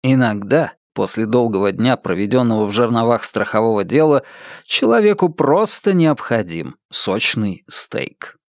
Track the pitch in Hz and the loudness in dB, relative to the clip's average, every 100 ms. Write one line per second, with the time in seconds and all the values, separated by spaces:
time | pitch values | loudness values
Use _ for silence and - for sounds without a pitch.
0 | 131 131 120 104 101 151 143 - _ - | 2 2 2 -2 0 0 0 -8 _ -6
1 | 104 - 110 123 117 98 101 98 120 127 | -2 -2 0 0 2 0 -2 0 0 0
2 | 92 90 104 127 120 110 104 104 120 117 | -2 -4 0 0 0 0 -2 0 0 0
3 | 113 117 - 107 101 104 113 104 95 131 | 0 0 -2 -4 -2 0 2 0 0 2
4 | 156 139 - - - - - - 226 233 | 2 2 -2 -20 -20 -20 -8 -2 2 4
5 | 208 202 175 156 175 180 214 - 208 185 | 4 2 -2 0 2 2 2 0 0 2
6 | 160 143 - 117 98 82 78 - _ - | 2 0 -2 -2 -2 -8 -10 -14 _ -2
7 | - 98 - - 104 87 _ - - - | 0 0 -2 -2 -4 -6 _ -6 -4 -6
8 | - _ - _ | -8 _ -20 _